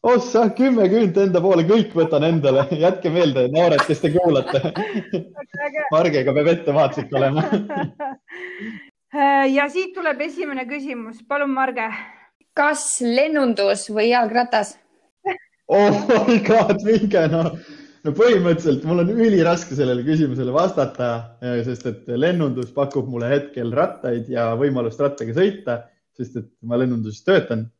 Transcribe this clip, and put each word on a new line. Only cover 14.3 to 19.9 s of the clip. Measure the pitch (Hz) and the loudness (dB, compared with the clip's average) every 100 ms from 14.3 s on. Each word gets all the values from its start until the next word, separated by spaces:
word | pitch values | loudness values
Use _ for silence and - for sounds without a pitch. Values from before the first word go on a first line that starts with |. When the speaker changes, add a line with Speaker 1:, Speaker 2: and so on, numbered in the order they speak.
| 233 240 220 202 - _ _ _ _ 392 370 _ _ - | 0 0 -2 -2 -12 _ _ _ _ -8 -8 _ _ 0
Speaker 1:
Oh | 196 208 202 | 4 4 2
my | - 226 - 226 | 2 2 4 2
god, | - 226 202 202 | 4 4 4 0
minge | 202 220 214 202 | 2 2 4 2
no. | 160 165 160 - - - - _ | 2 2 -2 -4 -16 -20 -20 _
No | 156 | -6
põhimõtteliselt | 156 240 202 175 160 156 131 | 2 4 4 2 2 0 0
mul | 160 175 | 0 0
on | 175 | 0
üliraske | 226 226 190 170 170 - | 2 4 4 2 0 -4
sellele | 135 127 | -2 0